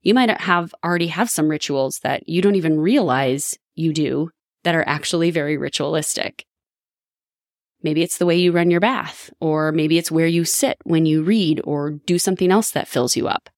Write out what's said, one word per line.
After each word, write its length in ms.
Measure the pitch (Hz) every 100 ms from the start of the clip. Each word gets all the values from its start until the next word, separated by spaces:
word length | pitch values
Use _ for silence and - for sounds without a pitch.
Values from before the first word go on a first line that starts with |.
You 120 | 185
might 160 | 247 233 -
have 340 | - 175 170 -
already 240 | 170 175 170
have 220 | 165 233
some 180 | - 151
rituals 520 | 151 - 139 135 -
that 280 | 135 139 -
you 140 | 170
don't 140 | 196 196
even 240 | 160 156
realize 800 | 165 269 175 127 135 135 - - _
you 200 | - 160
do 360 | 156 143 135 165 _ _ _ 170
that 100 | 165
are 120 | -
actually 440 | 147 - 170 165
very 260 | 156 147 147
ritualistic. 880 | 139 - 143 156 151 - - - _ _ _ _ _ _ _ _ _ _ _ _ _ _
Maybe 220 | 156 151
it's 140 | 175 -
the 80 | 175
way 100 | 170
you 160 | 180
run 200 | 170 170
your 80 | 175
bath, 520 | 208 262 - - - _
or 320 | 160 156 156
maybe 260 | 156 156 165
it's 140 | 165
where 160 | 165 165
you 160 | 170
sit 340 | 170 - 277 -
when 220 | - 165 160
you 180 | 156
read 380 | 156 220 170 156
or 280 | - 147 147
do 280 | 147 - 175
something 320 | - 190 180
else 200 | 190 -
that 160 | 143 -
fills 280 | - 123 -
you 120 | -
up. 220 | - -